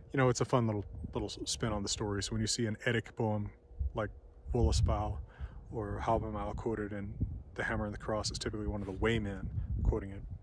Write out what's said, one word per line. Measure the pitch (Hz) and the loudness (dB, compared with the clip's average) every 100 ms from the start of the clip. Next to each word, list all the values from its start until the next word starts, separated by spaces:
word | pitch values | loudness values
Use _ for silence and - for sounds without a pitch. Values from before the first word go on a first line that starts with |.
| - | -4
you | 139 | 4
know, | 127 | 4
it's | 120 | 4
a | 123 | 4
fun | 131 113 | 4 4
little, | 104 - - - | 0 -4 -8 -6
little | - 101 | -4 -4
s-, | - - | -6 -4
spin | - 120 | -2 0
on | 104 | 0
the | 98 | 0
story. | - 107 101 | -2 0 0
So | - | 0
when | 110 | 0
you | 110 | 0
see | - 113 | 2 0
an | 107 - | 0 2
Eddic | 113 - - | 2 0 0
poem | 113 107 104 - - - - | 0 2 -2 -8 -18 -4 -2
like | 113 104 - - - - | 0 -4 -6 -18 -16 0
Völuspá | 123 117 - - 107 104 101 - - - - - | 4 6 6 4 4 0 -4 -8 -8 -10 -10 -8
or | 120 101 104 | -4 -4 -2
Hávamál | - 113 110 104 101 104 | 2 2 2 -4 -4 -2
quoted | 120 107 104 | -2 -2 -2
in | 104 101 - - - - - | -4 -6 -2 -2 -2 -10 -4
The | |
Hammer | - 113 107 | -2 0 0
and | |
the | 104 | -4
Cross, | - 107 98 | -2 0 0
it's | - | -2
typically | - 107 104 | -4 -2 -4
one | 104 | -4
of | 101 | -4
the | |
Waymen | 95 110 113 104 95 - - - - | 2 4 4 0 -4 -4 -4 -2 2
quoting | - 110 98 | 4 4 -2
it. | 98 - - | -8 -10 -12